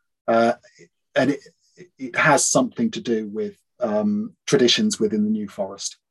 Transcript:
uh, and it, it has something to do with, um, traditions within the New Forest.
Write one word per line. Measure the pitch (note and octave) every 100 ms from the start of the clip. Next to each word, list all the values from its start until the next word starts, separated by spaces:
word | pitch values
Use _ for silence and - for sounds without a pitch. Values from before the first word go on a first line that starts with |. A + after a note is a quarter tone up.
| _ _ -
uh, | A#2 A#2 - _ _ E2+ _ _ -
and | C3
it, | - - _ _ - - _
it | B2 -
has | - C3+ -
something | C3+ B2 - A2+
to | A2+
do | A2+ A2 G#2+
with, | G#2+ G#2 - _ _
um, | A#2 G#2+ G#2+ G#2 G#2+ - -
traditions | C3 A#2+ - G#2+ -
within | G#2+ G#2+
the | G#2+
New | G#2+ G2+
Forest. | - G2 G2+ - - _